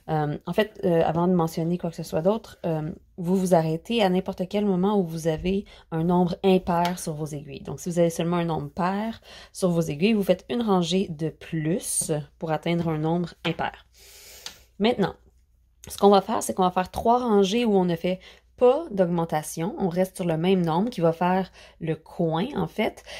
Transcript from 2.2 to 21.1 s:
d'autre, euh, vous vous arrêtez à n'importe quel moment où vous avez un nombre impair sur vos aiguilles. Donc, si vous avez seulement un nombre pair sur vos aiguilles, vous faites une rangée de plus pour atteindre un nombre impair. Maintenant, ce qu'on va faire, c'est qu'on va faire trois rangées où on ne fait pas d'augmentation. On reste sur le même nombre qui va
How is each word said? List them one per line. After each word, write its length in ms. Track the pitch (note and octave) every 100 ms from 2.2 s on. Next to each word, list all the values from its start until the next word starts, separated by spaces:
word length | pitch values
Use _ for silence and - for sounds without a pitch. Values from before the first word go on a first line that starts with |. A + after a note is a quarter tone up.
d'autre, 360 | F3 A3+ - - E3+
euh, 240 | D#3 D#3 - _ -
vous 180 | E3+ F#3+
vous 180 | F#3
arrêtez 480 | F3 D#3+ D#3+ - A#3
à 60 | G3
n'importe 400 | F3+ F#3 F#3+ F3+
quel 160 | G3+
moment 340 | G#3 F3+ F#3+ G#3
où 60 |
vous 240 | E3+ E3 D#3+
avez 360 | D#3 F3 G3 - - -
un 100 | D#3+
nombre 320 | E3+ F3+ F3+ -
impair 560 | F#3+ F#3 F#3 E3+ F3 F3+
sur 160 | -
vos 120 | D3 D3+
aiguilles. 360 | D3+ D3 C3+
Donc, 160 | - C#3+
si 100 | F#3
vous 120 | E3+
avez 100 | E3+
seulement 280 | E3 E3+ F3
un 60 |
nombre 240 | E3+ D#3 C#3+
pair 520 | - F3 G3 A3 A3+ - - -
sur 180 | - F#3+
vos 100 | E3+
aiguilles, 340 | D#3+ D3 G3
vous 100 | A3
faites 200 | F#3 F3+ -
une 100 | A#3+
rangée 460 | A3+ F#3 E3 F#3 G3
de 200 | D3+ D#3+
plus 840 | - - D#3+ D3+ G3 - - E3+ D3+ C#3+ -
pour 100 | D#3+
atteindre 380 | D3+ E3+ E3+ E3+
un 100 | D#3
nombre 360 | D#3 F3 E3 -
impair. 420 | E3+ D#3+ C3 - - _ - - - - - - _ -
Maintenant, 340 | G#3+ A3+ F3+ - _ _ _ _ _ _ -
ce 120 | -
qu'on 120 | G3+
va 100 | G3
faire, 220 | F#3 G#3
c'est 100 | -
qu'on 120 | -
va 80 | F#3
faire 180 | F#3 F#3
trois 300 | - A3+ B3
rangées 440 | B3 G3+ F#3+ A#3
où 120 | A#3+ G3
on 80 |
ne 100 | F3+
fait 240 | E3 F3+ F#3 - - _ -
pas 300 | B3 C#4+ E4+
d'augmentation. 840 | G3 F3 F3 E3 D#3 D3+ E3+ E3+ E4
On 100 | F#3+
reste 280 | F3 F#3 -
sur 80 |
le 120 | F3 D#3+
même 280 | F3+ F#3+
nombre 260 | E3+ D#3+ A#3
qui 100 | A#3+
va 120 | E3